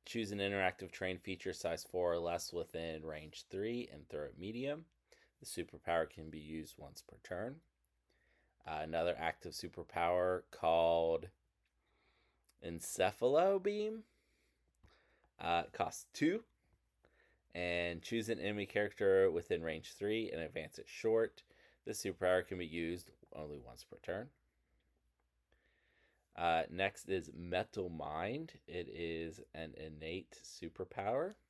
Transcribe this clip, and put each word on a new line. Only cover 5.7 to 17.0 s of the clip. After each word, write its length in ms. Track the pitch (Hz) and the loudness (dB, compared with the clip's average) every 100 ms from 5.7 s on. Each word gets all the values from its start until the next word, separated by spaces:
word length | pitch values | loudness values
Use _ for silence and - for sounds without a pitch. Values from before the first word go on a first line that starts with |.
| 78 - 85 80 | -8 2 2 2
can 220 | - 78 | -4 -12
be 80 | 78 | -10
used 360 | 76 80 76 - | -8 -8 -8 -14
once 240 | 71 - | -16 -16
per 140 | - - | -20 -20
turn. 320 | - 90 113 156 _ _ _ _ _ _ _ _ _ _ - | -8 -6 -4 -8 _ _ _ _ _ _ _ _ _ _ -8
Uh, 120 | 78 | -6
another 320 | 78 82 85 - | -2 2 2 2
active 340 | 82 - 87 | -2 -2 -8
superpower 920 | - 87 - 85 87 85 90 90 90 - | -8 -10 -10 -6 0 4 4 4 2 -2
called 760 | - 82 82 85 85 82 82 92 _ _ _ _ _ _ _ _ _ _ _ _ _ | 0 4 6 8 6 4 2 -2 _ _ _ _ _ _ _ _ _ _ _ _ _
Encephalo 1000 | - 85 - - 92 - 123 147 190 196 | -8 -8 -6 2 2 4 4 6 6 4
Beam. 420 | 196 208 214 220 - _ _ _ _ _ _ _ - _ _ _ _ _ | 2 0 -4 -6 -12 _ _ _ _ _ _ _ -20 _ _ _ _ _
Uh, 240 | 82 85 - | 0 2 0
costs 340 | - 87 - - | -4 -4 -4 -14
two. 300 | - 151 214 - _ _ _ _ _ | 0 0 0 -6 _ _ _ _ _